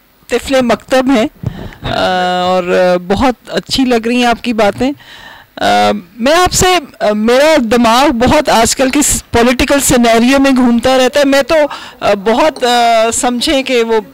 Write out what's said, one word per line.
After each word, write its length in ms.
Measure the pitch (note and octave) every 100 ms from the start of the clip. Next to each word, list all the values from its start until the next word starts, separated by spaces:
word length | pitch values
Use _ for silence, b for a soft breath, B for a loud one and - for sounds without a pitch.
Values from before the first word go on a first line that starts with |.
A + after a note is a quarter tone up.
| _ _ -
तिफले 320 | B3 - C4
मकतब 480 | A#3+ G#3+ - C4 C4
हैं, 180 | B3+ D#4
अ, 1200 | - - - - - - - F#3 F#3 F3+ F3+ F3+
और, 220 | F#3 F3+
अ, 280 | F#3 F3+ F3+
बहुत 380 | F3+ G3 B3+ A#3 -
अच्छी 360 | F3 - - B3+
लग 220 | A#3 A3+
रही 140 | B3
हैं 60 | A#3+
आपकी 260 | A#3 A#3+
बातें। 400 | A3+ G3+ G3 B3+ C#4+ B B B B B -
अ, 100 | - G#2 D3 G#2 F3+ A#3+
मैं 140 | A#3+
आपसे, 420 | E4 F4+ - F#4 F4+
अ, 380 | C#4 - G#3
मेरा 440 | G#3+ A3 B3 D4+ D#4
दिमाग 540 | A3+ A#3+ A#3 A#3+ D4
बहुत 380 | A#3 A#3+ D4+ D4
आजकल 400 | G#3+ A3+ - C4
के 120 | C#4+
स-, 200 | - -
पॉलिटिकल 580 | - A#3 A#3+ B3+ D4 C#4+
सिनेरियो 600 | - A#3+ A#3 A3+ A#3+ C#4
में 160 | C#4 C4
घूमता 400 | B3 A#3 B3+ C4
रहता 240 | B3+ C#4+
है। 60 | C#4
मैं 180 | C#4
तो, 120 | C#4 D#4+
अ, 600 | C#4+ - - - G3 G3+
बहुत, 480 | G3 A#3+ D#4 D#4
अ, 480 | A#3+ A#3+ A#3 A3+ A3+
समझें 520 | A3 B3 A#3+ D4+ C#4
कि 200 | C4 B3
वो 220 | A3+ A3 -